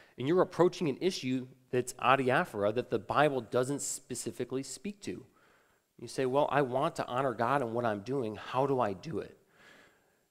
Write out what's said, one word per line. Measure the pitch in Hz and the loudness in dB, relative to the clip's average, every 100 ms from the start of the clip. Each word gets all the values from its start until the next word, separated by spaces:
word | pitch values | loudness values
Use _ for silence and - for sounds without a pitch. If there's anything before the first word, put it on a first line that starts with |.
| - - | -20 -6
and | 127 | 0
you're | 180 | 2
approaching | 160 - 175 - 165 | 2 4 2 4 -2
an | 127 | 0
issue | 175 - 131 127 127 - - | -2 -2 -2 -2 -4 -16 -4
that's | 127 123 | -2 -2
adiaphora, | - 120 135 123 139 180 104 101 | -2 4 4 4 2 0 0 0
that | 117 120 | 2 -2
the | 113 | -4
Bible | - 117 147 131 | 0 4 4 2
doesn't | 113 123 127 143 | -2 0 0 -2
specifically | - - - 123 117 - 123 131 | -4 -8 -10 -8 -8 -6 -6 -6
speak | 135 - 202 208 | -6 -10 -10 -10
to. | - 90 - _ _ _ _ _ _ - | -10 -10 -12 _ _ _ _ _ _ -16
You | 120 | -10
say, | - 127 | -2 2
"Well, | 139 151 | 4 4
I | 139 | 2
want | 131 127 160 - | 2 0 -2 -2
to | - | -4
honor | 123 139 | 0 0
God | 110 117 143 | 0 2 2
in | 117 | 0
what | 113 | 0
I'm | 117 104 | 0 -2
doing. | 107 139 110 104 | -2 -4 -4 -6
How | - 127 135 | -6 -2 0
do | 131 | 2
I | 110 | 0
do | 90 165 104 | -2 -6 -8
it?" | - - _ _ - - - _ _ _ _ | -8 -14 _ _ -20 -20 -20 _ _ _ _